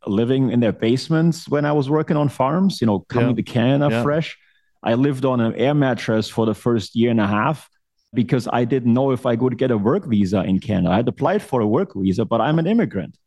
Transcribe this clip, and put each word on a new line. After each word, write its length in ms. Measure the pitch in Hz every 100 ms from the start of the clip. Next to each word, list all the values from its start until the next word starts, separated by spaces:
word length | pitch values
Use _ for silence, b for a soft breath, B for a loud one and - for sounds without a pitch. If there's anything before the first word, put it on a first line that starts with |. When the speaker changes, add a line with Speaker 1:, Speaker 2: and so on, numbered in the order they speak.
| -
Speaker 1:
living 460 | 98 117 131 127
in 80 | 123
their 140 | 117
basements 760 | 92 110 127 - 160 165 160 -
when 160 | 143
I 80 | 147
was 180 | 151 135
working 280 | 151 156 151
on 100 | 147
farms, 540 | - 131 165 190 -
you 40 | 113
know, 140 | 98 -
coming 220 | 120 120
Speaker 2:
Yeah. 60 | 113
Speaker 1:
to 80 |
Canada 520 | 98 123 120 139 143 117
Speaker 2:
Yeah. 80 |
Speaker 1:
fresh. 340 | 123 151 165 - _ _ _ _
I 120 | - 117
lived 280 | 143 131
on 160 | 135 123
an 160 | 113 -
air 180 | 127
mattress 540 | 147 135 117 - 110 104
for 160 | - 113
the 80 |
first 400 | 104 123 117 - 113
year 140 | 120
and 100 | 117
a 60 | 101
half 420 | 104 131 151 - _ _ _ _
because 320 | 127 117 131 -
I 140 | 117 127
didn't 280 | 135 120
know 180 | 120 139
if 140 | 127 127
I 120 | 113
could 200 | 127 120
get 140 | 131
a 60 | 113
work 280 | 101 185 -
visa 380 | 107 95 98
in 160 | 90 95
Canada. 320 | - 95 87
I 60 | 92
had 100 | 120
applied 340 | - 143 208
for 200 | - 127
a 60 | 104
work 260 | 117 196 98
visa, 300 | 95 92 110
but 160 | 113
I'm 180 | 117 160
an 80 | 165
immigrant. 500 | 226 151 98 80 -